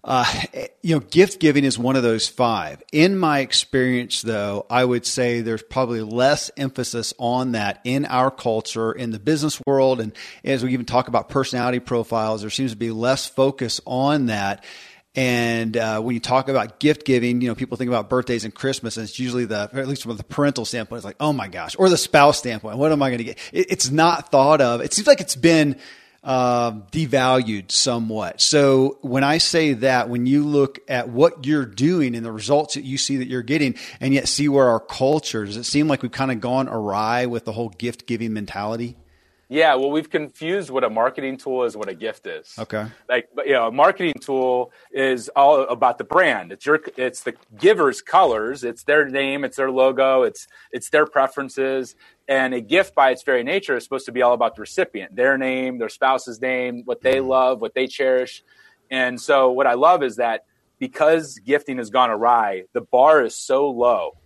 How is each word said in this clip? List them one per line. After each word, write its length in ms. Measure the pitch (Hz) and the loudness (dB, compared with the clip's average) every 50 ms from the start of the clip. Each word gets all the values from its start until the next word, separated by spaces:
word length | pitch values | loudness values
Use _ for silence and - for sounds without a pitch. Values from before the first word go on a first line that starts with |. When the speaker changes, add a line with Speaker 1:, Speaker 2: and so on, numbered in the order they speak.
| - - | -4 0
Speaker 1:
Uh, 160 | 131 127 120 - - 113 - - - 131 - - _ _ | 0 0 0 0 -2 -4 -8 -10 -10 -12 -12 -12 _ _
you 120 | - 170 160 | -2 0 0
know, 60 | 147 | 0
gift 400 | - - - 165 190 196 - - | 0 2 4 4 4 4 2 2
giving 240 | 160 151 139 143 139 | 2 4 4 4 2
is 120 | 135 120 | 0 -2
one 200 | 117 120 127 135 | -2 -2 0 0
of 80 | 135 120 | 2 2
those 240 | 117 113 110 - - | 2 0 0 -2 -6
five. 520 | - - 123 117 113 98 82 76 73 - - - | -2 0 0 0 0 -2 -4 -8 -12 -16 -16 -4
In 260 | - 151 160 190 196 190 | 2 4 4 4 4 0
my 220 | 180 160 147 139 | 0 0 0 0
experience, 840 | 135 - - - - _ - 131 127 127 127 123 123 101 - - | -2 0 -2 -4 -2 _ 0 0 2 2 0 -2 -2 -4 -8 -6
though, 420 | - 110 110 104 101 104 101 101 - _ | -4 -4 -4 -2 -2 -2 -4 -6 -6 _
I 140 | 117 123 127 | 2 2 2
would 200 | 123 123 120 - | 2 0 -2 -2
say 360 | - - 135 123 123 120 117 | -4 -2 0 0 0 0 -2
there's 240 | 113 117 113 110 - | -2 -4 -4 -6 -8
probably 360 | _ - 131 131 117 120 113 | _ -2 -2 -2 -2 -2 -6
less 480 | 110 107 113 120 127 139 147 143 - - - | -6 -4 0 2 4 4 2 2 -2 -10 -8
emphasis 560 | - 139 131 - - 120 - - 117 110 - - - | -8 -8 -6 -6 -6 -6 -6 -6 -6 -6 -8 -8 -4
on 340 | 120 120 123 127 131 131 | -2 -2 0 0 -2 -2
that 280 | 117 110 104 101 101 - | -2 -2 -2 -4 -4 -6
in 220 | _ 123 127 139 147 | _ -4 -2 -2 -2
our 260 | - 127 127 127 135 | 0 0 2 2 0
culture, 640 | 135 - - 120 110 110 - - - 113 113 113 | 0 -2 -2 -2 -2 -2 -4 -6 -6 -4 -4 -4
in 180 | - - 127 117 | -4 -6 -8 -8
the 80 | 110 104 | -8 -4
business 420 | 98 143 160 147 147 151 - - - | 0 0 0 0 0 -4 -4 -4 -2
world. 340 | 139 139 135 135 131 131 120 | 0 2 4 4 4 2 0
And 120 | 110 107 - - - - - - - | -2 -6 -8 -12 -18 -20 -20 -10 -4
as 180 | - 135 123 | -2 -2 -2
we 100 | 117 127 | 0 -2
even 140 | 127 127 120 | -2 -2 -2
talk 220 | - 117 123 127 - | 0 0 0 0 2
about 200 | 120 113 117 - | -2 -2 -2 0
personality 520 | - 139 135 - - 123 120 123 123 123 | -2 -2 -2 -2 -2 -2 -2 0 -2 -2
profiles, 640 | 123 - 127 117 110 - 117 113 110 110 110 107 | -4 -2 -2 -2 -2 -2 -2 -2 0 0 -2 -4
there 80 | 104 107 | -6 -8
seems 200 | - - 135 127 | -4 -4 -4 -4
to 60 | 113 | -4
be 160 | 104 117 117 | -4 -6 -6
less 340 | 110 110 117 127 135 135 - | -4 -2 0 0 0 0 -2
focus 540 | - _ - 135 139 139 - 127 113 - - _ | -6 _ 2 2 2 2 -2 -6 -6 -6 -8 _
on 420 | - 127 127 131 143 151 147 131 | -6 -2 0 0 2 2 2 0
that. 360 | 120 110 104 98 98 101 - - - - - - - - _ _ _ _ | 0 -2 -2 -2 -2 -4 -6 -10 -20 -20 -20 -20 -20 -20 _ _ _ _
And, 600 | 135 131 123 123 120 120 117 117 113 117 113 110 | -2 0 0 0 0 0 0 -2 -2 -4 -2 -2
uh, 240 | 117 110 110 110 107 | -2 -2 -2 -2 -2
when 140 | 110 123 123 | -2 -4 -4
you 60 | 113 | -4
talk 280 | - - 127 131 131 139 | -2 0 0 0 0 2
about 300 | 135 127 104 113 - _ | 0 0 -2 -2 -6 _
gift 260 | - 151 151 147 - | 0 0 0 2 0
giving, 360 | - 131 123 117 123 120 120 | 0 2 2 2 0 0 0
you 80 | 123 120 | 0 -2
know, 80 | 110 | -2
people 200 | - 135 - 120 | -4 -6 -8 -6
think 120 | 113 131 123 | -6 -4 -2
about 200 | 123 113 104 98 | -2 -2 -2 0
birthdays 360 | 127 127 120 - 120 113 104 | -2 -2 0 0 -4 -4 -4
and 100 | 110 - | -10 -10
Christmas, 420 | - - 135 131 - - 113 - | -6 -4 -4 -4 -4 -6 -8 -8
and 120 | 113 110 104 | -8 -10 -10
it's 100 | - - | -8 -8
usually 280 | 127 123 120 123 120 | -6 -4 -2 -4 -4
the, 240 | 101 110 104 104 104 | -4 -4 -6 -6 -6
or 80 | - 135 | -8 -8
at 80 | 135 131 | -6 -6
least 160 | 143 131 - | -6 -8 -6
from 120 | 113 113 | -10 -10
the 60 | 101 | -10
parental 420 | - _ - - 143 143 135 135 110 | -12 _ -2 0 0 0 0 -2 -6
standpoint, 340 | - - 120 110 - 113 117 | -6 -6 -8 -8 -8 -12 -12
it's 60 | 92 | -12
like, 120 | 101 - _ | -14 -8 _
"Oh 140 | 147 151 | -2 -2
my 160 | 147 127 101 98 | -2 -2 -6 -8
gosh," 260 | 85 90 82 80 - - | -10 -10 -10 -10 0 2
or 80 | 190 190 | 4 4
the 80 | 175 | 4
spouse 420 | - - - - 151 143 151 143 - | 2 0 2 6 6 6 6 4 2
standpoint, 400 | - 123 113 107 - 110 104 127 | -4 -6 -8 -8 -10 -10 -4 -2
"What 140 | 143 156 | 0 0
am 100 | 156 147 | 2 2
I 80 | 139 131 | 0 0
gonna 140 | 123 117 117 | -2 -4 -6
get?" 140 | 117 117 - - - | -10 -10 -14 -16 -6
It, 200 | - 170 180 185 | -2 -2 -2 -2
it's 180 | 196 - - 127 | 0 -4 -2 -2
not 400 | 139 156 160 175 165 151 - - | 2 4 4 4 2 0 -4 2
thought 300 | - 135 135 143 156 147 | 4 4 6 6 6 4
of. 220 | 135 120 120 117 | 4 2 2 -2
It 100 | - - | -4 -4
seems 160 | - - 208 294 | -4 0 6 6
like 120 | 277 - | 4 4
it's 140 | 175 - - | 4 -8 -6
been, 460 | 131 127 170 165 160 151 147 135 - - - - - _ _ _ _ | 2 4 4 4 6 4 2 0 -4 -12 -20 -20 -20 _ _ _ _
um, 600 | _ 139 131 127 127 123 123 120 120 117 110 107 98 _ | _ -2 -2 0 2 2 0 0 0 -2 -4 -8 -14 _
devalued 800 | - 160 160 127 127 131 127 127 127 131 123 110 107 101 92 - | -4 -4 -2 0 2 2 4 4 4 2 2 0 -4 -6 -6 -2
somewhat. 680 | - - - 135 120 120 113 110 110 107 95 85 - - | -2 0 0 0 0 -2 -2 -4 -4 -6 -6 -8 -2 0
So 580 | - - 151 147 143 139 135 131 131 139 139 _ | 0 2 4 4 6 6 6 4 4 2 0 _
when 220 | - 135 123 135 | -8 -4 0 0
I 160 | 139 143 156 165 | 2 2 2 2
say 360 | - - - 165 160 151 135 | 0 0 2 2 2 2 0
that, 340 | 107 117 131 131 123 113 117 | 2 2 2 2 2 0 -2
when 180 | 120 120 120 | -4 -2 0
you 160 | 127 139 147 | 2 2 2
look 380 | 147 147 147 143 139 131 - - _ - | 2 2 2 2 2 0 -2 -14 _ -6
at 200 | 135 123 120 123 | -4 -4 -4 -4
what 380 | 117 123 151 170 170 160 131 | 2 4 4 4 2 -2 -4
you're 180 | 135 151 147 131 | -2 -2 -2 -2
doing 520 | 110 98 104 127 165 185 175 143 127 120 | -6 -4 0 0 2 2 2 0 -2 -2
and 100 | 117 113 | -6 -8
the 60 | 117 | -10
results 420 | 110 107 101 113 143 147 156 - - | -10 -10 -2 0 2 2 2 -2 -8
that 80 | 139 | -10
you 160 | - 131 135 135 | -8 -8 -6 -6
see 200 | - - 139 135 | -4 -4 -4 -4
that 100 | 127 131 | -4 -4
you're 140 | 127 127 | -6 -8
getting, 340 | 113 117 143 160 147 131 117 - - - - - | -4 -2 0 0 0 0 -2 -6 -12 -18 -14 -6
and 120 | - 135 | 0 2
yet 140 | 139 135 120 | 2 2 2
see 220 | - - - 147 147 | 0 -2 0 0 2
where 200 | 139 139 131 123 | 4 4 4 4
our 120 | 117 110 | 4 2
culture, 640 | - - - - 135 135 151 156 - - - 110 104 | -2 -8 -4 -2 0 2 0 0 -2 -4 -6 -6 -6
does 120 | 98 101 | -6 -10
it 80 | 113 120 | -8 -8
seem 220 | - - 147 151 | -2 0 0 2
like 160 | 156 139 123 | 2 0 -2
we've 80 | - 120 | -2 -8
kinda 240 | - - 131 131 127 | -4 -4 -4 -2 -2
gone 340 | 110 110 120 123 131 131 - | -4 -4 -2 -2 -2 -2 -2
awry 580 | - 113 107 101 98 104 107 110 120 123 127 | -4 -6 -4 -2 -2 -2 0 0 0 0 0
with 180 | 123 120 113 - | -2 -4 -6 -6
the 80 | - | -6
whole 160 | 104 110 117 110 | -6 -6 -8 -8
gift 400 | 95 _ 117 120 117 - - - | -8 _ -8 -8 -8 -10 -8 -6
giving 240 | 120 107 117 113 | -6 -4 -4 -6
mentality? 640 | 110 107 101 95 - 95 104 107 113 117 120 120 120 - - _ _ _ _ _ _ _ _ _ | -6 -6 -8 -8 -8 -8 -6 -6 -6 -6 -8 -10 -12 -16 -20 _ _ _ _ _ _ _ _ _
Speaker 2:
Yeah, 280 | 127 151 160 156 139 | 0 2 4 4 4
well, 160 | 131 135 143 | 2 2 0
we've 180 | 147 156 151 - | -2 -2 -4 -2
confused 600 | - 160 151 135 _ - 156 160 185 202 180 143 | -4 -4 -4 -6 _ -10 -6 -4 -4 -4 -6 -4
what 120 | 127 135 | -2 -2
a 80 | 123 110 | -2 0
marketing 460 | 110 110 117 131 131 - 139 131 131 | 0 0 0 0 -2 -4 -8 -8 -8
tool 260 | 131 - 139 127 127 123 | -8 -8 -6 -4 -2 -2
is, 120 | 117 107 | -4 -4
what 120 | 107 104 98 | -6 -10 -10
a 60 | 95 | -10
gift 320 | 80 107 110 107 - _ | -8 -8 -10 -10 -10 _
is. 300 | 95 82 78 - - - 110 | -14 -14 -14 -14 -16 -14 -14
Speaker 1:
Okay. 260 | 110 _ - 107 107 113 113 _ _ - | -12 _ -6 -8 -8 -8 -14 _ _ -2
Speaker 2:
Like, 200 | 123 123 120 _ | -2 -2 -2 _
but, 140 | _ 131 139 | _ -6 0
you 60 | 135 | 2
know, 160 | 139 123 117 113 | 2 2 2 0
a 20 | |
marketing 440 | 117 135 151 185 190 - 180 165 143 123 | 2 4 4 4 4 0 -4 -4 -4 -6
tool 520 | - - 135 131 127 127 123 123 123 120 _ _ _ _ | -6 -4 -2 -2 0 0 0 -2 -2 -6 _ _ _ _
is 380 | - 135 135 135 127 123 113 - - | -4 -2 0 0 0 -2 -6 -2 2
all 260 | - 139 143 151 139 | 4 6 6 6 4
about 360 | 131 - 120 117 131 123 120 - | 2 -2 -2 0 0 0 0 -2
the 60 | 127 | -8
brand. 460 | - - 180 185 156 123 101 87 82 | 0 2 2 2 2 2 -2 -4 -10
It's 160 | - - - | -16 -8 0
your, 140 | 139 151 156 - - - | 0 0 0 0 -8 -8
it's 260 | - 127 127 123 - | -4 -4 -4 -4 -6
the 120 | - 123 117 _ _ _ 110 | -10 -10 -10 _ _ _ -10
giver's 460 | 104 - 190 220 - 156 135 113 - | 2 4 4 4 6 2 2 0 -2
colors, 640 | - - - 180 190 147 117 107 107 117 139 139 123 | -8 2 4 4 6 6 2 0 -2 -4 -6 -6 -8
it's 180 | 117 117 - | -8 -8 -6
their 260 | - - 143 151 147 135 | 0 2 4 4 4 2
name, 360 | 131 139 139 139 139 143 139 | 0 -2 -2 -2 -2 -4 -6
it's 120 | 131 - | -6 -4
their 140 | - 135 135 | -2 -2 0
logo, 540 | 131 131 131 135 131 135 135 135 135 131 123 | 2 4 4 4 4 2 2 4 4 2 2
it's, 240 | 110 - - - _ _ - - _ | 0 -2 -6 -20 _ _ -20 -20 _
it's 180 | - 127 - - | -12 -12 -8 0
their 160 | - 151 151 | 2 2 2
preferences. 880 | 147 - 143 135 131 - 143 135 131 - 135 135 135 135 135 127 117 - _ _ _ _ _ _ | 4 2 2 2 2 0 -6 -10 -8 -4 -4 -2 -2 -2 -4 -6 -8 -14 _ _ _ _ _ _
And 280 | - 135 135 135 127 127 | 0 0 2 2 0 -2
a 60 | 123 | -6
gift 360 | 113 104 147 185 185 - _ | -4 2 2 2 2 2 _
by 140 | 151 139 131 | 4 4 4
its 120 | 127 - | 2 0
very 220 | - - 131 123 120 | 0 0 0 0 0
nature 320 | 135 180 196 196 - 135 | 0 -4 -4 -2 -2 -4
is 80 | 120 - | -4 -4
supposed 220 | - 139 131 - | -6 -8 -8 -8
to 60 | - | -6
be 80 | 117 127 | -2 2
all 120 | 123 120 | 4 4
about 240 | 123 120 123 113 - | 4 4 2 -2 -2
the 60 | 107 | -6
recipient, 520 | 104 - - - 180 - - 104 95 - 95 | -16 -8 -2 -2 -2 -2 -4 -12 -12 -10 -4
their 240 | 110 123 135 139 131 | 0 2 2 2 2
name, 400 | 135 131 131 131 131 131 127 123 | 0 -2 -2 -2 -4 -6 -6 -6
their 120 | 117 107 | -8 -8
spouse's 500 | - - 135 131 135 127 - 127 117 110 | -4 -2 0 0 0 0 -4 -10 -10 -8
name, 420 | 131 131 131 127 127 123 120 120 120 | -4 -4 -4 -4 -4 -6 -8 -10 -8
what 180 | 123 120 - | -8 -8 -2
they 160 | - 131 131 135 | 0 0 2 2
Speaker 1:
Mm-hmm. 100 | 135 131 | 0 2
Speaker 2:
love, 320 | 131 131 127 127 131 110 | 2 2 2 2 0 -2
what 140 | 113 107 _ | -4 -6 _
they 120 | 131 131 | -4 -4
cherish. 560 | 131 - - 135 131 127 127 127 127 - - _ _ _ _ _ _ _ _ _ _ | -4 -2 -2 0 2 2 2 0 -4 -10 -20 _ _ _ _ _ _ _ _ _ _
And 300 | 131 131 127 123 123 117 | -4 -2 -2 -2 -4 -6
so 320 | - - 143 135 135 127 | 0 2 4 4 4 4
what 160 | 127 127 139 127 | 4 2 2 2
I 60 | 120 | 2
love 280 | 123 143 165 180 170 | 4 4 4 4 4
is 140 | 143 127 107 | 0 -4 -2
that 280 | 117 123 117 113 - _ _ _ _ _ _ _ _ | -2 -2 -2 -2 -4 _ _ _ _ _ _ _ _
because 580 | 131 131 - - 156 156 165 165 156 143 - - | -10 -10 -2 2 4 4 4 2 0 -6 -16 -16
gifting 400 | 98 117 143 147 147 - 131 127 | _ 0 0 0 0 -4 -8 -8
has 120 | 117 107 | -8 -2
gone 200 | 104 127 127 117 | 2 2 2 2
awry, 540 | 110 104 117 120 120 117 110 101 98 92 92 _ | 2 0 2 4 4 4 2 0 -2 -6 -10 _
the 80 | _ 120 | _ -8
bar 420 | - _ - 123 135 151 156 151 | -4 _ 4 6 6 8 6 6
is 140 | 123 110 - | 4 0 -4
so 340 | - - - 131 135 143 143 | -10 -4 -2 0 0 0 0
low 460 | 127 117 120 123 117 98 85 73 - _ _ | 0 2 2 2 2 2 -2 -6 -10 _ _